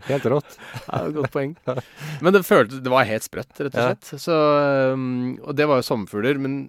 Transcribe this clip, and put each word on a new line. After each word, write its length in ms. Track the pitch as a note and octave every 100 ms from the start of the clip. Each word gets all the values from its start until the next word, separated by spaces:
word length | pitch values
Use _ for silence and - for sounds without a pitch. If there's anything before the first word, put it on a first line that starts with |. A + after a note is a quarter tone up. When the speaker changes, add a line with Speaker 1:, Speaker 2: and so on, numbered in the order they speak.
| -
Speaker 1:
Helt 200 | C#3 A#2+
rått. 320 | C#3 - - - - -
Speaker 2:
Ja, 140 | - D#3+
godt 220 | D3+ C3
poeng. 220 | D3 C#3 E3 - B2+ - - D3+ D3
Men 120 | D#3+ G3
det 80 | F3
føltes, 360 | G3+ G#2+ C3+
det 80 | B2+
var 140 | B2+ A#2
helt 160 | A2 -
sprøtt, 300 | E2+ B2 -
rett 160 | C#3+
og 80 | A#2+
Speaker 1:
Ja. 60 | B2 A#2
Speaker 2:
slett. 260 | - C#3+
Så, 140 | - D#3+ D3+ D3
ehm, 800 | C#3+ C#3 C3 C3 B2+ B2+ B2 C3
og 140 | A#2+ C#3+
det 100 | D3+
var 140 | C3
jo 60 | A#2
sommerfugler, 480 | B2 F#2 G#2 A#2 C#3+
men, 200 | C3+ C#3